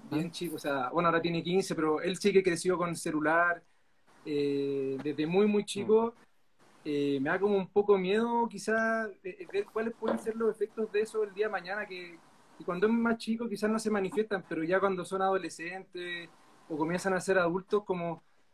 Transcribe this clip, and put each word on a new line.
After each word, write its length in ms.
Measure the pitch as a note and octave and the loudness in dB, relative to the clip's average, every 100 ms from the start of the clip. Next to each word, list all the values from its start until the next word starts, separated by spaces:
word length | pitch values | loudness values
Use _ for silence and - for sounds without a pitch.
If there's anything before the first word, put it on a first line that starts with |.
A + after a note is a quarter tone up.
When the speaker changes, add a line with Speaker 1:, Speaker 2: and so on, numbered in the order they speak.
| - | -4
Speaker 1:
bien 160 | D3+ E3+ | -4 -4
Speaker 2:
¿Mm? 40 | |
Speaker 1:
chicos, 240 | - E3+ D3+ | -6 -6 -6
o 20 | |
sea, 300 | D3+ C#3 B2 | -4 -2 -2
bueno, 180 | D3+ E3+ | 2 2
ahora 140 | E3 | 2
tiene 200 | E3+ E3+ | 2 -2
quince, 320 | E3+ F#3 F#3 | 0 0 0
pero 280 | E3 D#3 D3+ | 0 0 0
él 160 | F3+ F3+ | -2 0
sí 160 | G3+ | 4
que 100 | F#3+ | 4
creció 340 | F#3 E3+ F3+ F3+ | 4 2 0 0
con 160 | F3 D#3+ | -2 -4
celular, 640 | F3 D#3 D3+ E3 F3 E3+ - _ _ _ _ - D#3 | -4 0 2 4 4 0 -6 _ _ _ _ -16 -4
eh, 720 | D3 C#3+ C#3 C#3 C#3 C3+ C3+ | 0 0 0 0 -2 -2 -4
desde 240 | D3 C#3+ D#3 | -4 -2 0
muy, 220 | F#3 G#3+ | 4 4
muy 160 | G#3 | 4
chico. 500 | G3+ G3+ G3+ A3 A#3 - | 0 -2 4 4 4 -4
Speaker 2:
Mm. 140 | _ _ _ _ - - D#3 | _ _ _ _ -20 -12 -4
Speaker 1:
Eh, 340 | C#3+ C#3+ C#3 | 0 2 2
me 80 | C#3+ | 0
da 100 | F#3 | 2
como 160 | G3+ G3 | 2 2
un 120 | F#3 | 2
poco 300 | G#3 G3+ G3 | 2 4 4
miedo, 500 | F3+ G#3+ A#3 A#3 A#3 | 4 2 2 2 0
quizás, 580 | G3+ G#3+ A3 A3+ A3+ A3 - | -2 -2 0 2 0 -4 -10
eh, 140 | F#3 - | -12 -12
eh, 80 | E3 | -6
ver 140 | G3 G#3 | -4 -4
cuáles 280 | G#3+ A3+ | -4 -4
pueden 260 | - A3 A3+ | -4 -4 -4
ser 160 | A3+ A3 | -4 -2
los 180 | A3+ | -2
efectos 380 | G#3 G#3 - G#3+ | -2 -4 -4 -4
de 100 | G3+ | -2
eso 220 | A3 A3 | -2 -2
el 100 | G#3 | -4
día 140 | F#3+ G#3+ | -4 -4
de 40 | |
mañana, 340 | F#3+ F3 G#3 G3+ | -4 -6 -8 -8
que, 320 | F#3 F3 E3+ - - _ - | -12 -14 -18 -20 -20 _ -12
que 60 | |
cuando 240 | - F3 G#3+ | -6 0 2
es 60 | |
más 240 | A#3 A#3 A3+ | 4 2 0
chico 320 | - A3+ A#3 | -2 -2 -2
quizás 200 | G3+ G#3+ | -2 0
no 80 | A3 | 0
se 100 | A3 | 0
manifiestan, 520 | G#3 F#3+ F#3+ G#3+ F#3+ - | 0 0 -2 -2 -4 -4
pero 160 | D#3+ | -4
ya 160 | D#3+ F#3+ | 0 2
cuando 240 | G3 F#3 | 2 0
son 180 | E3+ F#3+ | -4 -2
adolescentes 1080 | F#3+ F#3+ E3 - E3+ F#3 F#3 F3+ F3 F3 E3+ - - - - | 0 0 -2 -10 -10 -12 -12 -12 -8 -10 -12 -20 -20 -20 -8
o 80 | D3+ | -2
comienzan 360 | D#3 F3 F#3+ | 0 0 0
a 60 | F#3 | 0
ser 180 | F#3+ F#3+ | 2 4
adultos, 460 | E3+ F#3 - G#3 | 4 0 0 -2
como, 400 | G#3 F3+ E3+ E3 - _ _ | 0 -4 -4 -8 -12 _ _